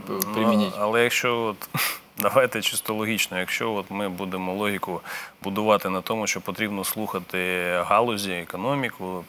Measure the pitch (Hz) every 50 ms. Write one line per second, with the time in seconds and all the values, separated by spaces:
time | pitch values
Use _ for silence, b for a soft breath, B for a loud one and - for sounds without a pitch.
0 | - - 101 95 95 104 107 110 110 113 110 104 101 95 92 101 104 107 110 117
1 | 120 120 - - - 123 120 117 113 107 101 - - - - - - - - -
2 | - - - - 104 101 - 135 127 123 - 110 98 - 117 - - - 107 107
3 | 107 110 113 95 - - 92 92 92 - - - 120 113 107 101 95 - 98 101
4 | 104 95 90 92 98 92 92 92 92 92 92 101 104 101 101 92 - 95 87 -
5 | - B B B B B B B - 98 98 107 107 110 104 98 - 95 92 92
6 | - - 113 110 104 - - 95 - - 90 110 110 101 104 98 92 - - 110
7 | 107 - - 92 90 - - 92 90 92 92 90 90 90 90 87 87 87 101 110
8 | 120 120 110 98 101 95 90 87 85 - - 90 98 131 143 139 127 113 - -
9 | 95 92 92 90 87